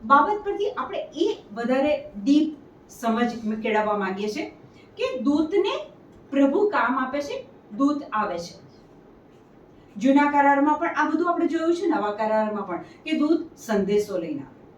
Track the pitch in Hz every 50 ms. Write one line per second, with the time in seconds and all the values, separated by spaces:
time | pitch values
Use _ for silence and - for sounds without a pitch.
0 | 220 220 277 294 302 392 415 415 403 403 - 403 403 - - - 247 - 381 -
1 | - - - 285 349 440 - - - - 208 233 233 233 254 269 285 302 294 -
2 | - - - 208 202 269 285 302 311 - - - - - - - - - - -
3 | - 226 220 233 247 226 - - - 214 214 214 - 226 214 208 - - - 202
4 | 196 185 190 196 208 214 - 294 - - - - - - - - - - - -
5 | 453 523 - 247 220 277 294 320 320 320 381 392 - - 539 622 622 - - -
6 | - - - - - - - 277 277 269 - 392 415 415 - - 233 233 262 269
7 | 254 247 262 294 294 - 494 539 - - - - - - 214 208 277 285 294 285
8 | - - - 214 202 - 175 170 - - - - - - - - - - - -
9 | - - - - - - - - - _ - - - - - - - - - 208
10 | 190 269 269 285 294 285 285 285 285 285 285 277 277 302 294 - - - - 285
11 | 302 302 311 320 349 349 339 330 339 - 320 330 320 330 349 349 403 339 - 202
12 | 202 214 208 214 220 214 220 220 214 214 214 208 196 180 175 165 - - - -
13 | - 311 311 - 294 302 339 - - - - - - - 220 196 196 185 208 208
14 | 208 - 190 175 165 156 147 135 127 - - - - - -